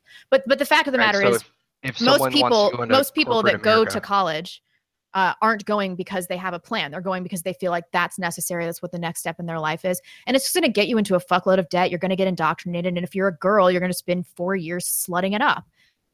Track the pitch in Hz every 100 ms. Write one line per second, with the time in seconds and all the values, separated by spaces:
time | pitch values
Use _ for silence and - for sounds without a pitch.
0 | _ - - 269 233 277 277 311 302 254
1 | 220 202 196 - - _ _ _ 131 -
2 | 175 277 131 131 123 226 208 - 233 269
3 | 277 311 302 226 202 190 214 220 214 196
4 | - 202 180 156 175 - _ _ _ _
5 | _ 190 180 - 220 214 208 208 190 180
6 | 180 190 180 180 185 170 - 220 143 160
7 | 185 185 180 180 185 180 180 170 - 180
8 | 170 - 175 175 - 175 170 170 170 175
9 | 170 - 185 165 170 165 151 165 185 180
10 | - - - 262 - 359 320 202 196 226
11 | 196 180 - 185 190 190 170 175 185 175
12 | 185 190 190 170 156 165 175 175 180 175
13 | 180 196 196 165 185 208 180 185 180 175
14 | - 180 180 - 175 190 160 175 - -
15 | - 175 190 208 277 - - _ _ _
16 | _